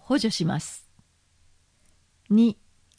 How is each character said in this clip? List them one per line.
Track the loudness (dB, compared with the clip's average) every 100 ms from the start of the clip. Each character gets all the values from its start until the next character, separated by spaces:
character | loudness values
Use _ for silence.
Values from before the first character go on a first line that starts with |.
補 | -2 -2
助 | -2
し | -2
ま | -4 -4
す。 | -8 -14 -20 _ _ _ _ _ _ _ _ _ _ _ _ _ 0
二、 | 4 4 0 _ _ _